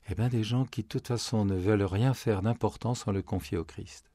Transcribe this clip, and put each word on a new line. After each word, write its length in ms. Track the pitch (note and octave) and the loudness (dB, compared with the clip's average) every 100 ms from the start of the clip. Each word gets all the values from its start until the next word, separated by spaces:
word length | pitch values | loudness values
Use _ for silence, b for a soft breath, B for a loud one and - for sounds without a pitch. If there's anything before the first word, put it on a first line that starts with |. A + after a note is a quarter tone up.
| - | -8
eh 60 | F#2+ | -2
ben, 120 | A#2 | 0
des 160 | A#2+ | 0
gens 220 | G#2+ B2 C3 | 0 0 0
qui, 180 | - | -4
de 40 | G#2+ | -4
toute 200 | - - | -6 -2
façon, 380 | A#2+ - A2+ G2+ | -4 0 2 2
ne 100 | F#2 | 2
veulent 280 | F#2 G#2+ | 4 4
rien 300 | G2 G2 B2 | 4 2 2
faire 280 | B2+ - G#2 | 2 0 2
d'important 520 | G2+ A#2 G#2+ - A2+ | 2 2 0 -2 -4
sans 180 | B2 - | -2 0
le 100 | G2 | -2
confier 360 | F#2 G2 - F#2 | 0 -4 -2 -4
au 60 | |
Christ 480 | D#2+ - - - _ | -4 -8 -14 -16 _